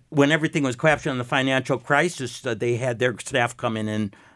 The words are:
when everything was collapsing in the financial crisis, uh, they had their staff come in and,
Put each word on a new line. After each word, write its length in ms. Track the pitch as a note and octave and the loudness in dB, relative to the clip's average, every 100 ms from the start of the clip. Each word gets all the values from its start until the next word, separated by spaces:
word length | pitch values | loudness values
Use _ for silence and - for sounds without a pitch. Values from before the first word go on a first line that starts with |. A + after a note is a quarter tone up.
| - | -2
when 200 | C#3 C#3 | 4 4
everything 320 | D#3 D#3 D#3+ | 4 2 0
was 140 | C3+ A#2+ | -2 2
collapsing 360 | D#3+ C#3+ D3+ | 2 2 0
in 60 | B2 | -4
the 60 | |
financial 540 | A#2+ C#3 C3 C3 B2+ C3+ | -2 0 2 0 0 -4
crisis, 640 | - D3 F3 - B2 - | 2 2 2 -2 -8 -6
uh, 100 | B2+ | -6
they 220 | G#2+ A#2+ A#2 | -2 -2 -2
had 220 | B2+ A2+ | -2 0
their 200 | B2+ G2+ | 0 -2
staff 380 | - C3 A#2+ - | -4 -2 -2 -2
come 200 | A#2+ A2 | -4 -2
in 120 | G#2+ | -2
and, 280 | G#2+ G#2 - - | -2 -4 -8 -20